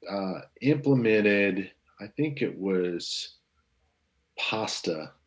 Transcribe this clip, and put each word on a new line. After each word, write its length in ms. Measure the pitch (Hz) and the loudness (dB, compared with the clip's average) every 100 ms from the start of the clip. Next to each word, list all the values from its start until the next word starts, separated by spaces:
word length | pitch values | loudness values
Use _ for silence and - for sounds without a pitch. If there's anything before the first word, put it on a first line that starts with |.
| 85 | -6
uh, 300 | 98 95 85 - _ | -4 -4 -6 -10 _
implemented, 1080 | 127 147 139 135 113 110 104 101 101 92 92 _ _ _ | 0 2 4 4 4 4 6 4 4 0 -4 _ _ _
I 80 | 104 | -16
think 340 | - 151 139 | -4 -4 0
it 160 | 117 85 | -4 -2
was 760 | 95 95 90 87 - - - - _ _ _ _ _ _ _ _ _ - | 0 0 0 -2 -6 -8 -10 -14 _ _ _ _ _ _ _ _ _ -8
pasta 760 | - 110 110 - - 80 78 _ | -4 -4 -4 -4 -4 -4 -8 _